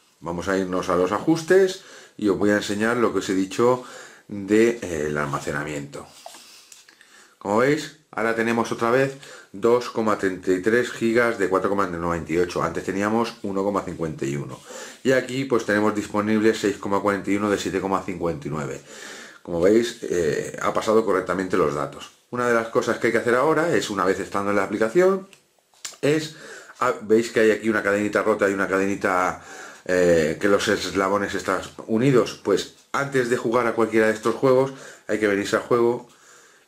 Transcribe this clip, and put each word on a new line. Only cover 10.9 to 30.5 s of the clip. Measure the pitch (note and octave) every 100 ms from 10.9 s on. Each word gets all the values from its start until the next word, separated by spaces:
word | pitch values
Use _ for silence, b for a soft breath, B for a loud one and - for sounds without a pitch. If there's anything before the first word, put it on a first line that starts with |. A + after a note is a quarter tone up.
gigas | - A2+ A2+ A#2 A2+
de | F2+
cuatro | F#2 F#2+
coma | G2+ F#2+
noventa | E2 E2+ E2+ D#2
y | E2
ocho. | F2+ D2+
Antes | E2 F2 -
teníamos | F#2+ G#2 A2+ A2+ -
uno | G2+ F#2+ G2
coma | G2
cincuenta | F2+ D#2+ E2 D2+ C#2
y | C#2+
uno. | B1+ B1 B B B B
Y | B2
aquí | C3 B2 B2+
pues | C3+ A#2 -
tenemos | G#2 G#2+
disponible | G#2 G2+ G#2 G#2 A2 A2 G#2+
seis | G#2 G2
coma | G2+ G2
cuarenta | G2+ G2+ G2
y | G2+
uno | G#2
de | F#2+
siete | F#2+ F2+
coma | F#2+ F#2+
cincuenta | F2+ F2 E2 D#2 C#2+
y |
nueve. | D2+ C2 - B B B B B B
Como | - E2+
veis, | F2+ A2 A#2 -
eh, | - F2 D#2 C2 - -
ha | -
pasado | G2+ - A2
correctamente | G#2 F#2 F2+ F2+ F#2 G2
los | D#2 D2
datos. | C#2+ - - _ -
Una | B2 B2
de |
las | A#2 A2+
cosas | B2+ A#2 A2
que | A#2+
hay |
que | A2
hacer | A#2 B2
ahora | D3 D#3 E3+ A2+
es, | F#2+
una | G2 F#2
vez | F#2+
estando | F#2 G2+ G2+
en | G2+
la |
aplicación, | F#2+ G2+ A2 F3 F#3 F#3+ - - _ _ _ _ - -
es, | C#3 D#3 D3+ B B B B B
ah, | B2 B2
veis | G#2 A2 A2+
que | A#2+
hay | A2
aquí | G#2+ A2
una | G#2+
cadenita | G2 G2+ G#2 G#2
rota | G2 G#2 G2+
y |
una | G2 F#2
cadenita, | F#2+ G2 G2 G#2 F2+ F2+ D#2+ B B B B
eh, | - F2+ F2+ E2+ D#2 D#2
que |
los | G#2